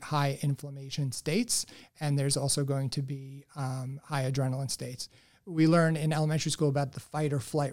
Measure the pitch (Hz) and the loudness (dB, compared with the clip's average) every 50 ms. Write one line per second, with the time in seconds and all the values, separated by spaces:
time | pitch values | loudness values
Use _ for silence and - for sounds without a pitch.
0 | - - 151 147 143 139 139 - - 143 139 - 147 143 139 139 135 135 - 151 | -4 -2 0 2 2 0 0 -2 -2 -2 -2 -2 -6 -10 -12 -12 -12 -8 -4 -2
1 | 139 127 - - - 151 160 226 247 - - - - - - - - - _ - | -2 -2 -4 -4 -2 0 0 0 0 0 0 -2 -2 -4 -10 -20 -20 -20 _ -4
2 | 147 147 143 143 139 139 151 143 139 135 - 143 143 139 135 135 135 127 - 143 | -2 0 2 2 2 2 2 2 2 2 2 0 0 0 0 0 -2 -2 -2 -4
3 | 135 135 139 135 135 135 135 139 - _ - 147 135 131 131 131 127 131 135 147 | -4 -4 -6 -8 -10 -12 -16 -18 -18 _ -10 -6 -6 -6 -6 -6 -8 -8 -10 -10
4 | - - 151 139 131 131 131 135 131 131 131 135 139 127 - - 131 123 127 - | -8 -4 -2 0 0 0 0 2 0 0 0 -2 -2 -4 -4 -6 -6 -8 -8 -10
5 | - - - - - _ _ _ _ 190 165 160 160 160 160 165 165 160 160 147 | -12 -14 -16 -20 -20 _ _ _ _ -2 2 4 6 8 8 8 6 6 4 2
6 | 156 156 156 156 156 151 160 151 - 156 - - 151 147 135 143 139 131 - - | 2 0 2 2 2 2 2 0 0 -2 0 2 2 2 2 2 0 -2 -4 -8
7 | - - - 151 156 143 143 131 117 - - 151 143 135 | -12 -6 -2 -2 0 0 0 -2 -2 -2 0 0 0 0